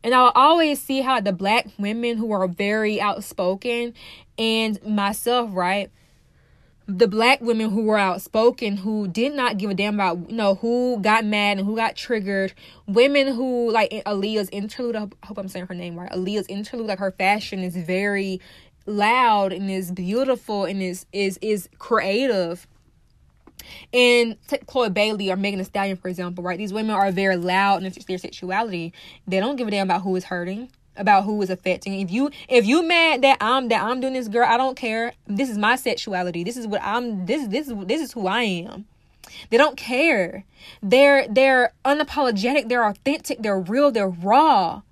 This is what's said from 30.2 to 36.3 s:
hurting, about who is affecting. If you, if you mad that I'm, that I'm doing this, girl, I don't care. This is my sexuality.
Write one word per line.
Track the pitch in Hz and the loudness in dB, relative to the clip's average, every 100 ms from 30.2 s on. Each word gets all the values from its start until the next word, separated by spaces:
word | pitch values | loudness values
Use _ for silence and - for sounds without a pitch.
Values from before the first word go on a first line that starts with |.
hurting, | - 180 175 202 254 _ _ - | -4 -6 -6 -8 -12 _ _ -4
about | 202 196 | 4 4
who | 190 214 | 4 -2
is | 185 | -4
affecting. | 185 190 175 196 196 | -4 -4 -4 -4 -6
If | 190 | -4
you, | 214 294 - - | -2 -4 -6 2
if | 247 208 | 4 6
you | 311 | 2
mad | 330 349 330 277 | 4 4 4 4
that | 269 - | 4 4
I'm, | 214 262 240 | 2 0 2
that | 220 | 0
I'm | 208 254 | 0 -2
doing | 262 | -2
this, | 262 226 | -4 -2
girl, | 226 240 | 2 4
I | 233 | 4
don't | 262 262 | 0 -2
care. | 233 220 233 - - | -4 -4 -6 -8 -8
This | 202 262 | -4 -2
is | 208 | 0
my | 208 254 | 0 2
sexuality. | 247 - - 185 180 | 0 -4 -4 -4 -4